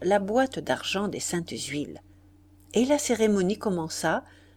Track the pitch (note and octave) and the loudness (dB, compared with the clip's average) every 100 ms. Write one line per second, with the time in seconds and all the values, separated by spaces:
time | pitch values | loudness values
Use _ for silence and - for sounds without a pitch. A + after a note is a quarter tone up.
0 | F3 G3+ G3 A#3 C4 - G2 B2 - F#3+ | 2 2 2 2 0 -2 -2 -2 -2 -2
1 | G3+ - - F3 E3+ - C#3 D3 B2+ D2 | -2 -4 -4 -4 -4 -8 -6 -6 -8 -10
2 | - - - _ _ - - G#3 B3+ D4 | -20 -20 -20 _ _ -20 -4 0 4 2
3 | - A3 A3 G3+ F#3 G#3+ A3 F3 D#3+ - | 2 2 4 4 2 0 -2 -2 -2 -2
4 | D#3+ G#3+ - - - | 0 -2 -4 -16 -20